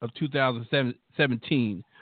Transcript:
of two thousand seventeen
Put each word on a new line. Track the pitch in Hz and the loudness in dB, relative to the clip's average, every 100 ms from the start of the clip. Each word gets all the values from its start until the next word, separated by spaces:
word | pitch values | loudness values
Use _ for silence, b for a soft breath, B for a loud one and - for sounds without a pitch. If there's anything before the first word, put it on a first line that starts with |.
of | 117 - | -12 -6
two | 151 | -4
thousand | 143 131 117 117 143 123 - _ - | 2 2 0 -2 0 0 -4 _ 0
seventeen | 143 113 - 143 110 92 - b | 0 0 0 0 0 -2 -10 b